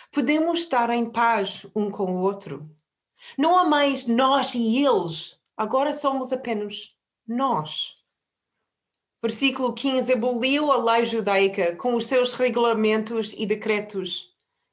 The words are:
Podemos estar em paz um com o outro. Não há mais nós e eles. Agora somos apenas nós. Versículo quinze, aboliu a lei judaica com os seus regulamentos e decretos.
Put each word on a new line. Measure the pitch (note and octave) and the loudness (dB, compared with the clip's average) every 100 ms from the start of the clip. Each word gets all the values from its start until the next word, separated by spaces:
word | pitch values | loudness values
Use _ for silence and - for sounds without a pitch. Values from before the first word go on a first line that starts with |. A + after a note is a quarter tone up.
| - | -6
Podemos | D4 A#3+ D4+ E4 E4+ | -2 2 2 2 0
estar | - B3+ A#3 | 0 0 2
em | A#3+ A3+ | 0 -2
paz | A#3 A#3 A3 G3 - - | 2 2 2 0 -6 -6
um | G#3+ G#3 | -4 -4
com | G3+ F#3 | -2 -2
o | F3+ | 0
outro. | F#3+ G3 - C#3+ D3+ - _ _ _ _ - - | 0 -2 -8 -12 -14 -20 _ _ _ _ -12 -2
Não | D#4 F4+ | 4 4
há | |
mais | F4 D4 C#4+ C4 A#3+ | 4 4 2 0 0
nós | A#3 C4+ C#4 B3 | 2 4 2 2
e | A#3+ A3+ A#3+ | 0 0 2
eles. | C#4+ G#3+ E3+ D#3+ - - _ - | 4 2 0 -6 -10 -14 _ -8
Agora | G#3+ C4 C#4+ | -2 0 0
somos | C4+ C#4+ C4+ B3+ | 0 -2 -2 -4
apenas | B3+ A#3+ G#3 G#3 G#3 - _ _ _ - | -6 -4 -6 -6 -10 -14 _ _ _ -8
nós. | A#3+ C4+ F#3 D#3 - - - _ _ _ _ _ _ _ _ _ _ _ _ | -4 -2 -2 -4 -8 -10 -12 _ _ _ _ _ _ _ _ _ _ _ _
Versículo | A3+ A3 C4+ C4+ B3+ | -6 0 -2 0 -2
quinze, | - C#4 C4 A3+ | -2 -2 0 2
aboliu | B3+ B3 A#3+ C4 C#4+ D4 | 0 0 0 0 2 2
a | B3+ | 2
lei | A3+ A#3 | 4 2
judaica | A3 A3+ G3+ G3 G3 G3 F3 | 2 0 0 2 2 2 -2
com | E3+ B3 A#3 | -2 -2 -2
os | A3+ | 2
seus | B3+ B3 | 2 2
regulamentos | - B3+ A#3+ A#3 A3+ G#3+ A3 A3 A3+ G#3+ - | 0 0 2 2 2 2 2 0 -4 -4 -6
e | |
decretos. | G3+ G#3+ A3 G#3 G#3 G3 F3 - - _ _ _ _ | -4 -2 -2 -2 -4 -6 -6 -8 -12 _ _ _ _